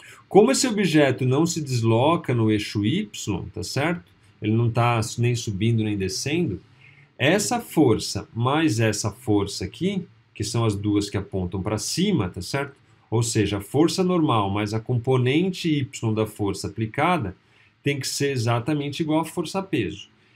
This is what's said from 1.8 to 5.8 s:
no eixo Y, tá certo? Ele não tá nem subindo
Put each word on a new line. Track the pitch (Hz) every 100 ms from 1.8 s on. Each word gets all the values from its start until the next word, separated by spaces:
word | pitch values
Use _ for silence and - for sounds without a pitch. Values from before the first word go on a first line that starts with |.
| 113 113 143 165 165
no | 123 110
eixo | 104 - 107
Y, | 107 170 107 - - 87 87
tá | 92
certo? | 90 131 156 175 - _ _ _
Ele | 107
não | 113 120
tá | 120 120 117 110 -
nem | 117 117
subindo | 113 95 113 113